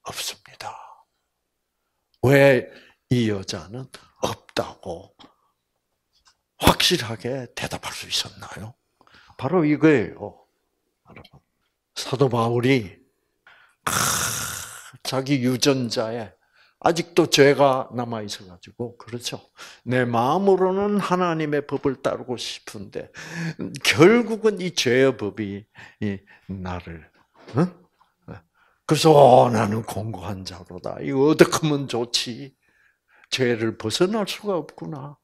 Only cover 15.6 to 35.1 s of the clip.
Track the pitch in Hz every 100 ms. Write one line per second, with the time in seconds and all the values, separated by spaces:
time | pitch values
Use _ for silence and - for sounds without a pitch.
15.6 | 143 131 120 123 113 117 107 _ _ _
16.6 | _ _ - 170 - - 156 - 139 131
17.6 | 139 131 - 117 120 113 104 - 92 87
18.6 | - - 120 - - 120 - 123 _ -
19.6 | - - 120 127 123 117 127 170 196 185
20.6 | 185 190 208 208 - 180 180 160 151 147
21.6 | 139 139 143 131 - 104 123 117 - -
22.6 | - 107 101 - - - - 165 165 -
23.6 | - - - 101 175 240 214 220 214 190
24.6 | 180 - 123 123 135 113 104 95 101 101
25.6 | - - - _ 104 98 _ - - 95
26.6 | 92 90 87 82 - _ _ _ - 113
27.6 | 180 - _ _ _ _ - - _ _
28.6 | _ _ - 151 160 147 135 127 123 110
29.6 | 107 110 110 - 110 92 87 95 95 92
30.6 | 92 90 - - 143 135 143 156 - -
31.6 | 156 143 131 123 120 - 127 117 139 _
32.6 | _ _ _ _ _ _ _ - 123 113
33.6 | 113 107 110 - 185 220 190 - 208 180
34.6 | 151 - 165 151 143